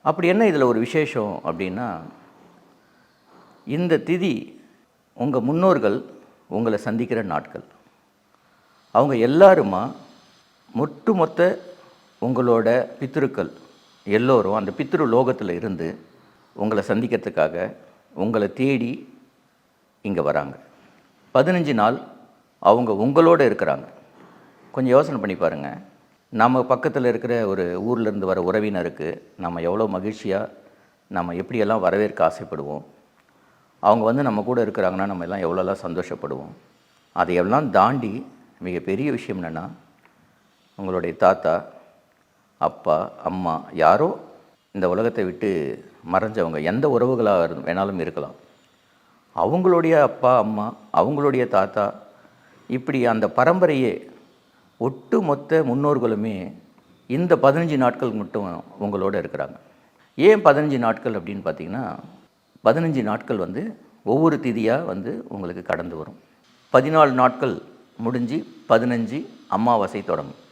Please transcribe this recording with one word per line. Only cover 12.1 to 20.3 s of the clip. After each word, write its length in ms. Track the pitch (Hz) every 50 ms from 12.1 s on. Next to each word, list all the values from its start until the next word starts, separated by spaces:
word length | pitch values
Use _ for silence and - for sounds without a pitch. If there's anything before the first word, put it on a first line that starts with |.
| _ _
உங்களோட 680 | - 123 131 120 123 120 117 117 107 113 120 127 - - - -
பித்ருக்கள் 520 | 139 127 - 156 139 - - 107 87 - - - - - _ _ _ _ _ _ _
எல்லோரும் 500 | 101 101 113 120 131 135 113 98 95 104
அந்த 180 | 110 101 98 92
பித்ரு 280 | - 147 135 - 160 156 120
லோகத்துல 380 | 113 123 131 139 127 - 107 92
இருந்து 380 | 87 87 113 107 95 82 82 82 - - - _ _ _ _ _ _ _ _ _ _
உங்களை 300 | - 101 110 110 101 92
சந்திக்கிறதுக்காக 880 | - - 110 117 113 120 - - 101 85 82 76 80 87 87 92 - - - - - _ _ _ _ -
உங்களை 400 | 78 95 110 113 110 101 101 -
தேடி 380 | - 131 139 139 117 117 117 113 - - - - _ _ _ _ _ _ _ _ _ _ _ _ _ _ _ _ _
இங்க 200 | _ - 98 85
வராங்க. 340 | 73 73